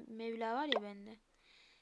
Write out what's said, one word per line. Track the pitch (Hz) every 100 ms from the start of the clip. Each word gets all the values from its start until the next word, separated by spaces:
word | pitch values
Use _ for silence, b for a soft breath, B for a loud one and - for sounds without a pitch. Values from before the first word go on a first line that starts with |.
| -
meblağ | 220 226 226 226 247
var | 302
ya | 233
bende. | 208 202 208 220 _ B B B B B